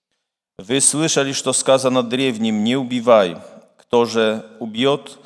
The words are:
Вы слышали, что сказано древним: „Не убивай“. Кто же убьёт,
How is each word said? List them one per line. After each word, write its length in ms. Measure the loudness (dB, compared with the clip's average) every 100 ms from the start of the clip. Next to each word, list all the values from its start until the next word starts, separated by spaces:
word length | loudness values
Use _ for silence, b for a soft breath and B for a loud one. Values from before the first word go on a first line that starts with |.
| _ _ _ _ _ -16
Вы 240 | -4 0
слышали, 500 | 0 0 0 0 -2
что 220 | -4 -4
сказано 500 | -2 2 2 2 0
древним: 600 | -2 -2 -2 -2 -2 0
„Не 120 | 0 -2
убивай“. 600 | -2 -2 4 4 4 -2 -16 -20 _ _
Кто 280 | _ 0 0
же 400 | 0 -2 -2 -8 -14
убьёт, 600 | -12 -4 -2 -2 -6 -20